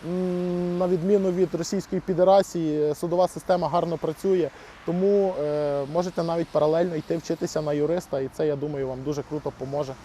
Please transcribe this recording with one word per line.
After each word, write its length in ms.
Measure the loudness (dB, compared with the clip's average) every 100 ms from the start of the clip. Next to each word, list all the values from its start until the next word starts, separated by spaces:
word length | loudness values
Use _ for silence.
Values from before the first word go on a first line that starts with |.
| -4
м, 720 | -2 -2 -2 -2 -2 -2 0
на 100 | 2
відміну 440 | 2 4 4 2
від 240 | 2 0 0
Російської 460 | -2 -4 -2 -4 -2
Федерації, 840 | 4 6 6 4 -2 -2 0 0
е, 40 | 0
судова 320 | -2 2 2
система 420 | 0 0 0 2
гарно 280 | 0 -2 -2
працює, 520 | -4 -2 0 2 0 -6 -20 -12 -4
тому, 480 | 0 2 4 2 0
е, 420 | -2 0 0 -2 -2
можете 300 | -2 -2 -2
навіть 240 | -2 -2 0
паралельно 480 | 2 4 4 2 -2
йти 220 | -4 -6
вчитися 440 | -2 -4 -2 -4
на 120 | -2
юриста, 460 | 0 0 0 -2 -4
і 80 | -4
це, 200 | -2 -2
я 80 | -2
думаю, 320 | -4 -4 -4
вам 160 | -4
дуже 200 | -4 -4
круто 280 | -4 -6 -6 -8
поможе. 340 | -6 -4 -4 -8